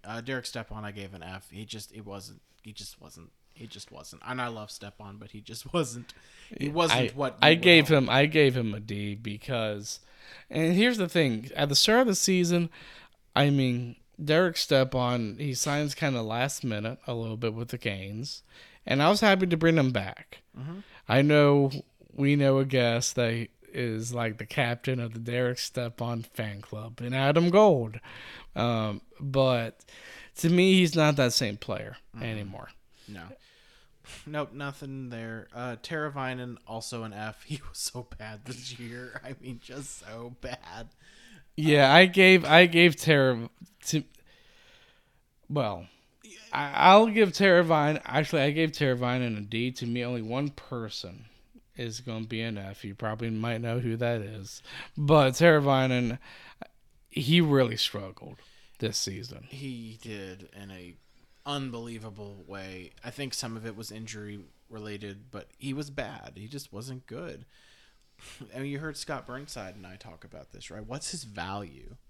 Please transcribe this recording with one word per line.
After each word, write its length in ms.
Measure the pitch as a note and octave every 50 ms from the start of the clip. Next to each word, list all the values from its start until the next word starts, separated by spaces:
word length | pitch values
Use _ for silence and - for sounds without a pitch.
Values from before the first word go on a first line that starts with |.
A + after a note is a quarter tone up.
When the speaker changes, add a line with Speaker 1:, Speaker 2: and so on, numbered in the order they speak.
| -
Speaker 1:
Uh, 160 | G2+ A2 A#2
Derek 260 | A#2 C3 C3+ C3 -
Stepan, 380 | - - A#2+ A2 - G#2+ G#2+ G#2+
I 60 | G#2
gave 220 | G2+ G#2 G2 F#2 G2+
an 80 | F2+
F. 260 | D#2+ F2+ F#2 F#2+ - -
He 140 | - G2 A2
just, 280 | G#2 A2 G#2+ G2 -
it 120 | - A2 G#2
wasn't, 360 | G#2 G2 G2 F#2+ - - - _ _ _ _
he 100 | _ G#2+
just 280 | G#2 - G2+ - - _
wasn't, 300 | - D#2+ - D#2+ E2 - _ _ _ _
he 160 | _ - A2+ G#2+
just 240 | - G2 - _
wasn't. 300 | - - D2 - - - -
And 140 | - B2+ B2+
I 60 | B2 A#2+
love 240 | A2+ A2 G#2+ G#2
Stepan, 440 | - - - G2+ - _ G#2 G2+ G2+ G#2
but 120 | A2 G#2+
he 100 | - G#2+
just 320 | G2+ - A2+ - - -
<laughs> 0 |
wasn't, 400 | - F3 E3 A#2 A#2 A#2+ A#2 - - _ _ - - - - - - -
he 100 | - D3
wasn't 440 | D3 E3+ E3+ D#3+ A#2 B2 B2+ A2+
Speaker 2:
I, 20 | -
Speaker 1:
what 240 | C3+ C#3 B2+ - -
Speaker 2:
I 100 | - D3+
Speaker 1:
you 60 | D#3+ E3
would 40 |
Speaker 2:
gave 260 | F3 F3+ E3+ D#3+ D3 C#3+
Speaker 1:
hope. 100 | D#3 C#3+
Speaker 2:
him, 120 | C3 -
I 160 | A#2+ C3+ C#3+
gave 300 | D3+ D3+ D#3 D3 C3+ B2
him 180 | C3 A#2 A2 G2+
a 60 | G#2
D 340 | G#2 A2 G2+ G#2 G#2 G#2 G2+
because, 840 | A2 A#2 G#2+ G#2 A2 - - C3 A#2 A2 G#2+ G#2+ G2+ G2+ - - - _ _ _ _ - - - - - _
and 240 | - D3 D#3+ D#3+ F3+
here's 240 | F#3 A3 B3 A#3+ A3
the 100 | F#3 E3
thing. 400 | - F3 D#3 C3 A2+ G#2+ A#2 C3 -
At 140 | - D3 C#3+
the 80 | C#3
start 240 | - - - A3 B3
of 60 | C4 A#3
the 60 | F#3+
season, 540 | - - F#3+ F#3+ F3+ F3 E3+ F3 F3 E3+ E3 - - - - - - - _ _ _ _ _ _
I 140 | - C#3+ C#3+
mean, 440 | C#3+ C#3 C3 B2+ A#2+ A#2+ B2 A#2+ A#2+ _ _ _ _ -
Derek 340 | D#3 C#3+ D#3 E3 F#3 F3 D#3
Stepan, 800 | - - - D3+ C3 C3 B2+ - B2+ B2 B2 B2 A#2+ A2+ G#2 G2+ -
he 160 | D3 C#3+ B2+
signs 400 | - - D3+ C#3+ D3 D3+ C#3+ C#3
kinda 280 | - D#3+ C#3+ C3 A#2+
last 420 | A2+ G#2+ A2 A#2+ B2+ C#3 - - -
minute 340 | B2 A2 G#2 G#2 A2 B2+ - _
a 80 | - B2
little 220 | A#2 A2+ A2+ A2
bit 180 | A2 A#2+ A2+ G#2+
with 140 | A2+ A#2+ A#2
the 100 | - A#2+
Canes. 640 | - A2+ G2 F#2+ F#2+ G2 G#2 A2 C3 C#3+ - - _ _ - - - - - _ _
And 140 | - B2+ C#3
I 60 | D3 E3+
was 100 | G#3 G3+
happy 260 | A3+ G#3 G3 F#3+ F#3+
to 100 | F3 E3+
bring 200 | D#3+ E3 E3 E3 D#3+
him 120 | C3+ C3
back. 460 | B2 G#2 F#2+ F#2+ - - - _ - - _ _ _ -
Speaker 1:
Mm-hmm. 200 | C3 D3+ F3 G3 G#3 - - - _ -
Speaker 2:
I 140 | A#2 C3
know 480 | C#3+ D3 D3 D3 D3 C#3+ C#3+ C#3+ C#3 C3+ C3 D3 - _ _ _ - _
we 220 | - - C#3 C#3 D3
know 220 | C#3+ C#3 C3+ C3+ C3+
a 60 | C3+
guest 500 | C3+ C3 B2+ A#2+ A#2 A2+ A#2+ B2+ - -
that 320 | B2+ A#2+ A2+ A#2 A#2 A#2 - _ _ _ - -
is, 380 | - B2 A#2 A2 A2 A#2 A#2+ B2
like, 240 | A#2+ A#2 A2+ G#2+ A#2
the 80 | G#2+
captain 540 | - - - C3 A#2+ A#2+ A#2+ - C3+ C3 B2
of 140 | A#2+ A#2 A2
the 40 | A2+
Derek 400 | A#2 A#2+ A#2+ B2 B2+ B2 B2 -
Stepan 640 | - - - B2+ B2 A#2 A2+ - A#2+ A#2+ A#2+ A2+
fan 380 | A2+ - _ - A2+ G#2 G2+ G2+
club 400 | A2 - - G#2+ A2 A2+ A#2 -
in 120 | A#2+ A#2+
Adam 380 | B2+ C3+ C3+ C#3 D3 E3 F3 F3
Gold. 480 | E3+ G3+ G#3+ G#3 E3 C3 A2+ A2 A2 A#2 - - - - - - - - - - -
Um, 460 | - A2+ A#2+ A#2 A2+ A2 G#2+ G2+ - - _ - -
but 600 | C#3 C#3 C3+ C#3 C3 C3 B2+ A#2+ A#2 A2+ - _ - _ - - - - - - - - _
to 120 | - - E3
me, 260 | F3 F3+ F#3 F#3+ F#3+
he's 200 | F#3 F3+ D#3+ D3+
not 220 | D#3+ D3+ D3+ D3
that 160 | C#3 C3 B2
same 240 | A2+ - C3+ G#2 G#2
player 400 | G#2+ - - G2 G2+ G#2+ G#2 B2 - - - -
Speaker 1:
Mm-hmm. 100 | A2+ A#2
Speaker 2:
anymore. 440 | A#2 A2 G#2+ G2+ F#2+ G2+ B2 - - - - _ _ _ _ - -
Speaker 1:
No. 140 | G#2 F#2 E2 F#2 - _ _ _ _ _ _ _ _ _ _ _ _ _ _ - - - - D3+
Nope, 240 | D3+ D3+ C#3+ -
nothing 560 | - C#3 C#3+ C#3+ C3+ - D3 C3+ C3+ C3+ C3 B2
there. 380 | A#2+ A2+ A2+ A2+ A2+ A2+ - _
Uh, 220 | - A#2+ B2 B2 A#2 A#2
Teravainen, 760 | - - E3 D#3 D3+ D3+ C#3 C#3 C3 B2+ B2+ B2+ B2 B2 A#2+ - _ -
also 340 | A2 A2+ A2+ - B2+ A#2
an 100 | A2+ A2
F. 300 | A2 G#2 G#2+ A2 G#2+ -
<laughs> 40 | - -
He 120 | D3 C3+ - -
was 100 | - -
so 280 | - - - - A#2+ _ -
bad 280 | - G#3+ A3 A3 G#3 -
this 340 | - - A#2 - B2+ B2 A#2
year. 420 | A#2+ A#2 A#2+ B2 B2+ B2 - - -
I 100 | B2+ C3+ -
mean, 180 | - C3 B2+ A#2
just 380 | - - C3 C#3+ C3+ - - -
so 380 | - G2+ A2 A2+ A#2+ A#2+ B2+ _
bad. 500 | - B2+ B2 - - - F2 G#3+ - - _ _ _ - - - - - - - - _ _
Speaker 2:
Yeah, 340 | - D3+ D#3 D3 D3 C#3 C3
Speaker 1:
Um, 60 | C#3+
Speaker 2:
I 100 | E3+ F#3
gave, 380 | F#3 F3 F#3+ F#3 F#3 F#3 F3+ D#3+
I 220 | C#3+ D3+ E3+ F3+
gave 280 | F3 E3 E3+ F3 F3 C#3+
Tara-, 540 | - - D#3+ D#3 C#3+ C3+ C3 B2 A2+ A2+ C3 _ _ - _ _ _ -
to, 180 | - - D3+ - _ _ _ _ _ _ _ _ _ _ _ _ _ _ _ _ _ _ _ _ _ _ _ _ _ _ _ _ _
well, 380 | C#3+ D3 B2 G#2 G2 E2+ F2+ - _ _ _ _ _ _ _ - - - - -
I, 180 | - - D3 C#3+ -
I'll 320 | - - F#3 F#3+ G#3+ A3+ A3+
give 220 | G#3 A3+ G#3+ F#3
Teravainen, 680 | - - G3 G3 F3 F3 F3 D#3+ E3 D3+ C#3+ D3 D#3 - -
actually, 380 | - A#2+ D3 D3+ - - D3+
I 80 | C3+ D3
gave 220 | D3 D#3+ D#3+ D#3
Teravainen 640 | D3 - D3 C3+ B2+ A#2+ B2 B2 B2 B2+ B2 A#2 A2 G#2
a 20 |
D. 300 | G#2 G2+ A2+ A2+ A#2+ B2+
To 140 | B2+ - B2
me, 180 | A#2 A#2 B2 A#2+
only 180 | A#2+ B2 A#2+
one 280 | A2 G#2+ A#2+ C3 C#3+ D3
person 760 | C#3+ - - - C3 A#2+ A2+ G#2+ - - - F2+ F#2 G#2 A2+ A2 - _ _ _ _ - _ _ _
is 240 | - A#2+ A#2 G#2+ A#2+
gonna 240 | B2+ A#2+ A2 A2 A2+
be 140 | A2 A#2 A2
an 160 | A2+ A2+ G#2+ G2+
F. 260 | G2 F#2+ G2 - -
You 100 | G2+ G2
probably 360 | - - G#2+ G#2+ G#2+ A#2 A#2
might 300 | A2 A2 A2 A#2 A#2 A2+
know 180 | A#2 A#2 A#2 B2
who 160 | A#2+ A#2 A2+
that 240 | A#2 A#2+ A#2 A#2+ A2+
is. 420 | G2+ G2+ A2 G#2 F#2+ - - - _ - - - - - -
But 360 | - D3 C#3 D#3+ D3+ C#3 C3
Teravainen, 840 | B2+ - E3 E3+ D#3 D3+ C#3 C#3 C3+ C3 C3 C3 B2+ B2 B2 A2+ A#2+ C3+ - - - - - - - _ - - _ _ _ _ _ _ _ _
he 300 | - - B2+ B2+ E3 F3
really 360 | E3+ D3+ C#3+ C3+ B2+ A#2 A2+
struggled 600 | A2 - - - G#2+ G2 F#2+ F#2 - - - - - - - _ - - - - _
this 200 | A2 G#2 - -
season. 480 | - G2 F#2+ G2+ A2 B2 - - B2 -
Speaker 1:
He 480 | - C3+ C#3+ C3+ B2+ A#2 A#2 A2 A2 A2+
did 460 | - A#2 G#2+ G2+ G2 F#2+ F#2 F#2+ F2+ - - G2
in 100 | G2+ G2
a 240 | F#2+ F#2 F2+ F2 E2+ _ _ _ _ _ _ _ _ _ _
unbelievable 1000 | C#3+ C#3+ C#3+ C3+ C3 A#2+ A#2 A#2 A#2 A2+ A2 A2 A2 G2+ G#2 G#2 G2+ G2+ G2 E2+
way. 460 | - G2 G2 F#2+ F#2+ F#2 F#2 F2+ - _ - -
I 60 | B2+
think 240 | - - C#3 C3 -
some 220 | - - A#2 A2+
of 100 | A2+ A2
it 100 | A2+ G#2
was 160 | G#2 A2+ G2+
injury 480 | G#2 A2 A2+ A2 A2+ G#2+ G#2 G#2 G#2 G2+ F2 - _ _ _ _
related, 600 | A#2 A2 G#2+ G#2+ G#2 G2+ G#2 G2+ G2 G2+ A2+ B2+
but 180 | - G2+ - _ _ _
he 140 | C3 C#3 C3+
was 160 | C#3+ D3+ C#3+
bad. 420 | C#3 C#3+ B2 G2+ C#2+ - G1+ B1 C2
He 120 | F2+ G#2 A2+
just 240 | C#3+ C#3 - -
wasn't 340 | - G2+ A#2+ C3+ C3 B2+ _
good. 380 | - A2 C3 F3 E3+ - - C3 _ _ _ _ _ _ _ _ _ _ _
<sighs> 560 | _ _ _ _ - - - - C3 G#2 -
I 40 | B2+
mean, 100 | C3+ C#3+
you 80 | C#3+ C#3
heard 180 | D#3+ D#3 C#3
Scott 300 | - - - D3 B2+ B2+
Burnside 480 | - B2 C3 C#3+ - - B2 G2+ F#2+ G2
and 100 | G#2 F#2
I 100 | F2+ F#2
talk 280 | G2 - - E2 D#2+ -
about 280 | D#2 - D#2+ C2+ _
this, 180 | - F#2 - -
right? 140 | - G#2+ G#2+
What's 240 | A2 B2+ D3 - -
his 140 | - D#3+ C3+
value? 720 | A2 G2+ F#2+ E2+ F#2+ G2 G2+ G2+ E2 C2+ C2 B1 - A#2 - _